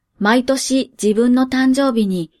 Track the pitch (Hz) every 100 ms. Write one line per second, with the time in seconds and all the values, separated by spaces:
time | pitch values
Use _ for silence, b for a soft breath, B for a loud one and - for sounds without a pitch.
0 | _ - 202 247 254 269 - 262 - -
1 | 208 208 240 254 262 262 262 262 277 226
2 | 202 185 165 _